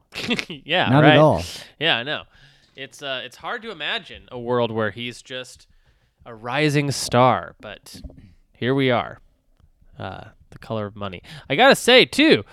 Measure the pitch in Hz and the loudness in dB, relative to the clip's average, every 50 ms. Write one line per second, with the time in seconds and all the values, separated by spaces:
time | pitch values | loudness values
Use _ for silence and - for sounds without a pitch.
0 | _ _ - - - - 240 - - - 165 135 - 135 160 185 139 98 127 143 | _ _ -14 -10 -6 -4 -4 -4 -4 -8 -14 -16 -8 -4 -2 0 2 4 4 6
1 | 151 143 151 147 156 151 113 80 85 - - - - - _ - 143 165 143 117 | 6 6 8 6 6 4 4 0 -4 -8 -12 -16 -18 -20 _ -4 -2 0 0 -2
2 | 120 143 151 110 - - _ _ _ _ _ _ _ _ _ - 135 131 - - | -2 -6 -8 -10 -10 -16 _ _ _ _ _ _ _ _ _ -18 -18 -18 -16 -12
3 | 147 139 131 127 113 127 - - - 170 220 240 214 233 202 156 147 165 208 233 | -10 -8 -8 -8 -10 -14 -16 -16 -12 -12 -12 -12 -12 -14 -14 -10 -10 -8 -8 -10
4 | - - 120 101 98 _ 131 123 120 120 123 123 120 110 110 110 110 107 92 117 | -10 -14 -20 -20 -18 _ -14 -10 -6 -4 -2 -2 -2 -2 -2 -4 -4 -4 -6 -8
5 | 120 123 117 - - - 131 127 127 - - - _ _ _ _ _ _ _ _ | -12 -12 -14 -16 -16 -16 -14 -14 -14 -16 -20 -20 _ _ _ _ _ _ _ _
6 | _ _ _ _ _ 127 117 107 113 120 127 143 151 151 139 147 143 143 135 - | _ _ _ _ _ -20 -18 -14 -8 -4 -2 0 0 2 2 0 0 -2 -4 -4
7 | - - - 120 123 127 110 90 85 82 - _ - 110 92 - _ - - - | -4 0 4 4 6 4 4 2 -2 -8 -16 _ -18 -18 -18 -18 _ -20 -20 -18
8 | - - - - - - _ _ _ _ _ _ 120 120 135 139 135 131 120 107 | -18 -20 -20 -20 -20 -20 _ _ _ _ _ _ -2 -2 0 2 2 2 2 0
9 | - - - - _ _ _ _ _ _ _ _ _ _ _ _ _ _ _ - | -2 -4 -10 -18 _ _ _ _ _ _ _ _ _ _ _ _ _ _ _ -14
10 | 104 98 95 95 - 107 - _ _ _ - - - - 113 110 104 101 107 104 | -14 -12 -12 -14 -18 -20 -20 _ _ _ -20 -20 -12 -10 -8 -8 -8 -10 -10 -12
11 | 101 98 92 - - - - 147 - - 139 160 240 277 220 - - - 247 254 | -12 -12 -12 -14 -16 -20 -20 -18 -8 -4 0 4 6 6 4 4 4 4 6 6
12 | 180 - - - 294 320 180 113 98 - | 4 4 2 2 4 4 4 2 2 -6